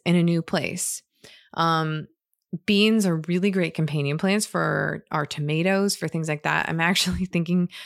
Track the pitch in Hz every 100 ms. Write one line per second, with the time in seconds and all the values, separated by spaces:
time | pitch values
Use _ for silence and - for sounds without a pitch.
0 | - 175 170 170 165 180 123 180 - -
1 | - _ - - _ - 165 160 156 156
2 | - _ _ _ _ 170 - 202 214 220
3 | 196 165 156 180 196 190 165 165 160 147
4 | 139 156 190 208 214 175 160 151 151 -
5 | - 160 147 - 147 156 175 196 202 -
6 | 160 165 160 151 151 156 - 165 165 185
7 | 185 180 185 175 170 180 175 -